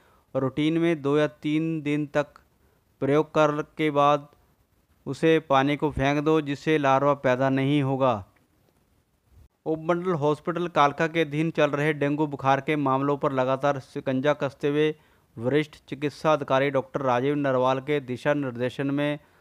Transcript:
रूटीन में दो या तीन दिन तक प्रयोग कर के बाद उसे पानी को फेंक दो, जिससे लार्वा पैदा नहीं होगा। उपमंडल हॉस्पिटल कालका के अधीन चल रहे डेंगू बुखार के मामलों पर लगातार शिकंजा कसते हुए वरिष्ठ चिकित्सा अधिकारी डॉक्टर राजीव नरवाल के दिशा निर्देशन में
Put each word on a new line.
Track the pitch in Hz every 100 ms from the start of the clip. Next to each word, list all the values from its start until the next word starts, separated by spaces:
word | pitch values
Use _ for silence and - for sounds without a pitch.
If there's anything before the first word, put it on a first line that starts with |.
| _ _ _ 131
रूटीन | 131 135 151 165
में | 170 165
दो | 139 147
या | 151
तीन | 147 151 156 160 160
दिन | 147 147 147
तक | 151 143 - _ _ _ _ _ _
प्रयोग | 135 147 151
कर | 160 151 147 156 -
के | 156
बाद | 143 143 147 143 _ _ _ _ _ _ _ -
उसे | 135 165 160
पानी | 151 135 135 143
को | 151
फेंक | 131 135 147
दो, | 147 156
जिससे | 143 139 - 156
लार्वा | 139 135 143 139
पैदा | 131 123 135
नहीं | 135 135 147
होगा। | 135 135 131 113 95 _ _ _ _ _ _ _ _ _ _ _ - _ -
उपमंडल | 156 160 175 180 170
हॉस्पिटल | 147 147 - 170 175
कालका | 165 143 139 165
के | 165
अधीन | 151 147 165
चल | 160 147
रहे | 143 151
डेंगू | 147 143 147 156
बुखार | 143 135 135
के | 139 151
मामलों | 139 135 143 143
पर | 151
लगातार | 131 127 131 143 139
शिकंजा | - 147 139 131 143 143
कसते | 139 - 147
हुए | 147 156 151 _ _ _ -
वरिष्ठ | 117 143 151 - _
चिकित्सा | 135 147 - 160
अधिकारी | 151 139 135 139
डॉक्टर | 135 131 147
राजीव | 135 123 135 147
नरवाल | 143 127 127 131
के | 135 147
दिशा | 123 123 151 147
निर्देशन | 139 117 123 - 139
में | 143 147 147 - _